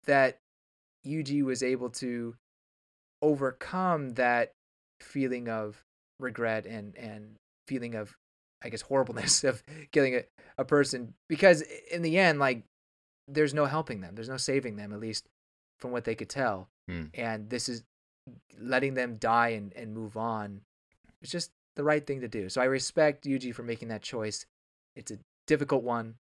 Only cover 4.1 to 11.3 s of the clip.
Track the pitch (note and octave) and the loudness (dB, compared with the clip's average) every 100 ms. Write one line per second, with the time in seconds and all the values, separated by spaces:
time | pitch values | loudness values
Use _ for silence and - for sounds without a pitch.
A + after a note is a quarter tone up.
4.1 | A#2+ B2 A#2+ A#2 _ _ _ _ _ - | 2 4 4 2 _ _ _ _ _ -8
5.1 | C#3+ C3+ B2 A#2 A2 G#2+ G#2 _ _ _ | -2 -2 -2 -4 -4 -6 -10 _ _ _
6.1 | _ B2+ A2 A#2 A2 G2+ A2+ G#2 F#2+ A#2 | _ -8 -2 0 -2 -4 -10 -12 -12 -14
7.1 | G#2+ G#2+ G#2+ _ _ - C3+ A#2 A2+ G#2 | -14 -16 -20 _ _ -8 -6 -4 -6 -8
8.1 | - _ _ _ _ B2 A2 - C3+ B2+ | -14 _ _ _ _ -10 -10 0 2 2
9.1 | A2+ E3+ - C#3 A#2 - D#3 D3 D3+ C3+ | -2 2 2 2 0 -8 -18 2 4 4
10.1 | B2 - _ - - C3 D3 C#3 C3 A#2 | 2 -4 _ -16 -6 2 4 4 0 -8
11.1 | - _ | -16 _